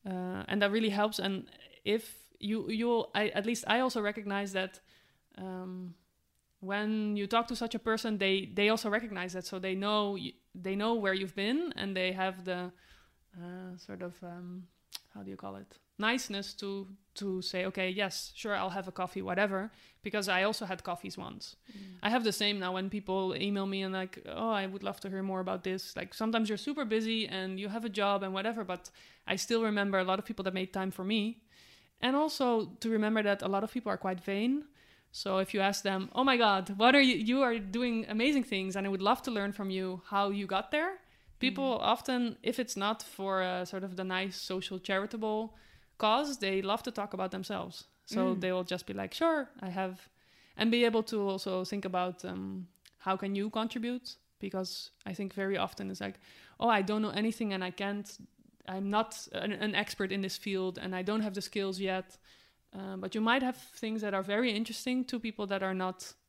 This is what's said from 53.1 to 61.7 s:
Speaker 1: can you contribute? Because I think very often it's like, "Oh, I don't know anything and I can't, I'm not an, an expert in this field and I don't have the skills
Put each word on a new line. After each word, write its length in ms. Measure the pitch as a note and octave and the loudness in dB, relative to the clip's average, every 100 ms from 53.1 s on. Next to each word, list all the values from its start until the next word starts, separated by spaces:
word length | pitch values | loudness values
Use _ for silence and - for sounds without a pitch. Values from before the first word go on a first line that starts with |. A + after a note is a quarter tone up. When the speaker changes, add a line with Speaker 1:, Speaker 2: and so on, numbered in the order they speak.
| F#3+ | -2
Speaker 1:
can 200 | G3 G3 | 0 -2
you 140 | G#3+ | -2
contribute? 680 | A3 A3+ B3 A#3 B3 - - _ _ | -2 -2 -2 -4 -6 -8 -16 _ _
Because 520 | G3+ F#3+ F#3 - - _ - | -6 -4 -4 -8 -12 _ -10
I 40 | |
think 200 | F3+ G3 | -6 -6
very 240 | G3 G3 F#3+ | -2 0 2
often 320 | F#3+ - F#3+ | 0 -2 -8
it's 100 | F#3+ | -6
like, 180 | G3+ - - - - - | -6 -8 -20 -20 -20 0
"Oh, 200 | A#3 G#3+ | 4 4
I 40 | |
don't 200 | G3 G#3+ | 4 2
know 120 | G#3+ G3+ | 0 0
anything 300 | A3 A3 A3 | 0 0 -2
and 80 | F#3+ | -2
I 80 | F3+ | -4
can't, 360 | F3+ G3+ G3+ G#3 - - _ - _ - F#3+ | -4 -4 -4 -8 -16 -20 _ -20 _ -8 -4
I'm 120 | G3 | 2
not 380 | G#3+ A3+ - - | 2 2 -4 -8
an, 200 | - G#3 | -4 -4
an 220 | G#3+ G#3+ | -2 0
expert 360 | G3 G#3 - F#3+ | 0 -2 -2 -2
in 80 | G3+ | 0
this 160 | F#3+ - | -2 -4
field 400 | G#3+ F#3+ F#3 F#3 | -4 -2 -2 -4
and 160 | F#3+ | -6
I 80 | F#3 | -2
don't 200 | F#3 A3 | 0 0
have 120 | G#3+ | 0
the 80 | F#3+ | -4
skills 360 | G3 G#3+ G3 | -4 -2 -2